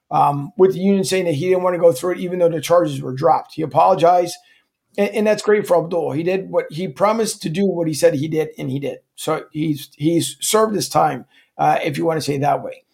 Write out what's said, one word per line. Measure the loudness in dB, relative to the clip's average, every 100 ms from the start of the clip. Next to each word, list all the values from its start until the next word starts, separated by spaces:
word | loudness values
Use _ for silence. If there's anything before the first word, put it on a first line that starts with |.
| _
um, | 0 2 0 -6 2
with | 2
the | 4
union | 2 2
saying | 2 -2 0
that |
he | -2 0
didn't | 0
wanna | 0 4
go | 4
through | 4 -2
it, | -4
even | -4 0
though | 0
the | 0
charges | 2 2 2 -2
were | -8
dropped. | -2 2 2 -2
He | -8
apologized, | -2 2 4 4 4 4 2 -4 _ _ _ _ _ -4
and, | -2
and | 0 0
that's | 0
great | 2 2 4
for | 0
Abdul. | 0 -4 -2
He | -2
did | -2 -4 -2
what | -4 -4
he | -6 -8
promised | 0 0 0 -2 -4
to | -6
do, | -2 -2
what | 0 -4
he |
said | 2 2 2
he | -2
did, | -2 -4 -6
and | -6
he | -6
did. | -6 -10 _ -12
So | -6 -6 -6
he's, | -6 -4 -4 -8 _
he's | -2 0 -2 -6
served | -2 0 2
his | 0 -2
time, | 0 0 -2 -12 _ _ -2
uh, | 0 0
if | -2 -2
you | -2
wanna | -2
say | -2 -2
it |
that | 0 0
way. | -4 -16 _